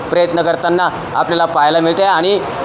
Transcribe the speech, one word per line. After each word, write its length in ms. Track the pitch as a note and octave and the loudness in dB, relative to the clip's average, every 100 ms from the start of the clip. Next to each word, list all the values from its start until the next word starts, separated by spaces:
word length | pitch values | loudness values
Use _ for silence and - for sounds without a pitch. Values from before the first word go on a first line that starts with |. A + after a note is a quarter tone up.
| - | -2
प्रयत्न 320 | F3 F3 E3+ | 0 2 0
करताना 480 | E3 E3 F3 F3 F3 - - C3+ | 0 0 0 0 -2 -4 -6 -4
आपल्याला 300 | D#3+ E3+ E3+ | -2 0 0
पाहायला 340 | D#3+ D3 E3 | 2 2 2
मिळते. 240 | E3 E3+ | 2 2
आणि, 360 | G3 F3 F3+ G3+ - - | 2 2 2 0 -2 -6